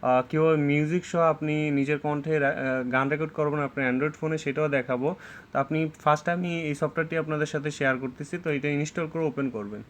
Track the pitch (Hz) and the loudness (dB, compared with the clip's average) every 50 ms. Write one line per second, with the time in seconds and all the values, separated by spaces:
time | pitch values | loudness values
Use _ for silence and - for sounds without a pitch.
0 | - 127 127 127 - - - 156 156 160 160 151 147 143 143 147 151 151 165 180 | 4 4 4 4 4 2 2 4 4 6 6 4 4 4 4 2 2 2 0 -2
1 | 175 - - 170 165 160 156 143 151 151 151 151 151 151 143 143 139 139 151 143 | -2 0 0 4 4 4 4 2 0 -2 0 0 0 0 2 0 2 2 0 -2
2 | - 151 147 147 143 156 156 151 143 139 - - 135 131 131 131 127 127 123 131 | 0 -2 -2 -2 -2 0 0 2 2 2 0 0 -2 -2 0 0 -2 0 2 2
3 | 135 139 151 151 160 151 - - 151 147 143 151 143 135 - - 135 127 123 127 | 2 2 0 -2 -2 -4 -2 -2 0 0 0 0 -2 -2 -2 -2 0 0 2 2
4 | 143 151 147 - - 156 160 156 - 143 135 147 151 151 143 139 127 - 131 123 | 0 -2 -2 -2 -4 -2 -2 -2 -2 -4 -2 0 0 0 0 -2 0 0 -2 -2
5 | 127 151 185 - - - - - - - - 139 135 - 156 156 160 156 156 - | 0 -2 -4 -4 -12 -18 -18 -18 -20 -6 -2 -2 -2 0 0 0 0 -2 -4 0
6 | - 151 151 156 - - 170 175 180 175 170 165 165 151 147 147 160 147 - - | 2 2 2 4 2 -2 -2 -2 -2 -2 -2 -2 -2 -4 -2 -2 -2 -2 0 -2
7 | 165 160 165 165 156 156 156 151 151 151 - 151 143 151 143 - 143 135 131 127 | -2 -2 -2 -4 -2 -2 0 -2 -2 -2 -2 -4 -4 -4 -4 0 0 0 2 0
8 | 131 131 127 - 147 - - 175 175 165 147 139 131 147 147 143 147 151 - 180 | -2 -6 -8 -8 -10 -8 -8 -6 -2 -2 -2 0 0 0 0 0 -2 -2 -2 -4
9 | 165 156 156 165 160 156 131 - 139 131 120 110 104 101 104 104 110 | -4 -4 -2 -2 -2 -2 0 0 -2 -2 -2 -4 -8 -8 -10 -12 -14